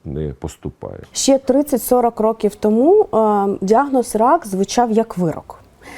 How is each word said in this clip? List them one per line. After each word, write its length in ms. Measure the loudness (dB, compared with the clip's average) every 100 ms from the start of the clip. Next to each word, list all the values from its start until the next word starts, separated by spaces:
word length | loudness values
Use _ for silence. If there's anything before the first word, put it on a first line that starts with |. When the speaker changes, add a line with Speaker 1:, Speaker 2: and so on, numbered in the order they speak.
Speaker 1:
не 280 | -10 -8 -8 -8
поступаємо. 640 | -12 -12 -14 -14 -16 -16 -14
Speaker 2:
Ще 260 | -4 0 2
тридцять-сорок 800 | 2 0 0 -4 0 0 2 0
років 340 | -2 0 -4
тому, 480 | -2 0 2 4 4
е, 440 | 2 2 2 2 0 -2
діагноз 560 | 2 2 2 0 -2 0
РАК 300 | 2 2 0
звучав 440 | -4 -2 0 2
як 280 | 0 -2 -2
вирок. 420 | -4 -4 -12 -20 _ _ -20